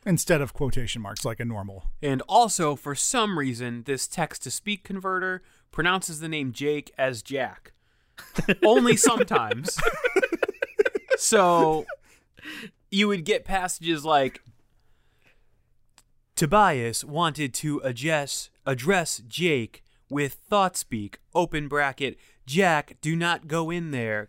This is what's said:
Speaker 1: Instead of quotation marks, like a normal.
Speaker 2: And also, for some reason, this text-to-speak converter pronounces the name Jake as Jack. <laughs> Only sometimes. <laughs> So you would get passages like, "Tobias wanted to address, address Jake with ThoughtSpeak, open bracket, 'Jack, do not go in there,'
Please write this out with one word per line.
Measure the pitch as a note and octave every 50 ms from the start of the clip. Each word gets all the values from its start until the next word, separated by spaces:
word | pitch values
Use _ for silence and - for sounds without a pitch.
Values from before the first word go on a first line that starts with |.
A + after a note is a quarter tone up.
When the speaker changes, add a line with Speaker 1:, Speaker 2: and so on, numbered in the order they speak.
| -
Speaker 1:
Instead | A3 E3+ - - - E3+ D3
of | C#3+ -
quotation | - - D3 B2+ - - A2+ G#2+ - A#2
marks, | G#2 G2+ G#2 - -
like | A#2+ A2+ G#2+
a | A#2
normal. | A#2 A2 G2+ G2 G2 G2 F#2 - - - -
Speaker 2:
And | D3+ C#3+ C3+ C3 - -
also, | F#3+ A3+ A#3+ G3+ - - E3 D3 C#3+
for | - - D3 C#3
some | - - - - B3 G#3+ G#3 F#3 D#3
reason, | C#3 C3 A#2+ A#2 B2 A#2+ A#2+ A#2+ A2+
this | C#3 C3+ B2+ -
text-to-speak | - - F3+ D#3+ - - - - B2+ - - - G#3 G#3 - _
converter | - G3 F#3+ F#3 F#3+ F#3 F#3 F#3 F#3 F#3 F3+ _ _ _ _ _ _
pronounces | - D#3 D#3 F3+ F#3 F#3 - - D#3+ D3+
the | D#3 D#3+
name | D#3+ D3+ C#3 B2+
Jake | A2+ - C#3+ D3 D3+ D3 - - - -
as | C3+ C3 B2+ A2+
Jack. | - - C3+ C3 - - - - _ - _ _ _ _ _ _ _ _ _ -
<laughs> | - - - - - - F3+ -
Only | F4 G#3+ A#3 G4 A#3+ A#3+ C4+ -
sometimes. | - B3+ A#3 A#3 A#3 - A3+ - A2+ G#2+ - B2 D#3 - - - -
<laughs> | A4+ C5+ D#5 C#5 B4 - F#4+ - - E4+ - - - - - - - - - - - - - - - C5 -
So | - - A3+ G#3+ - - E3+ E3 E3 D#3 D#3 D#3 - - - - _ _ _ _ _ _ _ - - D#4 - - A3+ - _ _ _ -
you | G3 G3 G#3
would | G#3 G3+ F3 D3+
get | G3 G3+ E3 -
passages | - F#3+ F#3+ F3+ F3+ - - E3 E3+ E3 D3 C#3+
like, | D#3+ D3+ C#3+ C3+ B2+ - - _ - - _ _ _ _ _ _ _ _ _ _ _ _ _ _ _ _ _ _ _ _ _ _ _ _ _ _ _ _ _ _ _ _ _ _ _ -
"Tobias | - E3 C#3 G3+ G#3+ G#3 F3+ D3+ B2 A#2 A#2 A2+ - -
wanted | A#2 C#3+ E3 F3 D#3+ C3 D3+ D3 B2+ -
to | - D#3 D3+ D3 -
address, | C#3 C3 A#2+ A#2 C#3 E3 D#3+ D3 C#3+ B2+ - - - - _ _ -
address | C3 C3+ A#2+ B2+ F3 G3 F3+ D#3+ - - - A2 A#2
Jake | - D3+ F3 E3+ D3 B2 A2+ - - - _ _ _ _ _ -
with | C#3 C#3+ C#3 C3 - - _ -
ThoughtSpeak, | G#3 G3+ F#3+ F3+ - - - - B2+ A2 G2+ G2 - - _ _ -
open | F3 F3 - E3 D3+ D3 C3+
bracket, | D3 D3 C#3+ C#3 - - C#3 A#2+ - _ _ _ _ _ _
'Jack, | B2+ C#3 F#3 F#3+ F3 D#3+ D3 - - - _
do | - D#3 E3
not | E3 E3+ F3 E3+ - E3 D3
go | D#3 E3+ E3 D#3+
in | F3 F3 E3+ D#3
there,' | C#3 B2 A#2 A2 G#2+ G#2+ G#2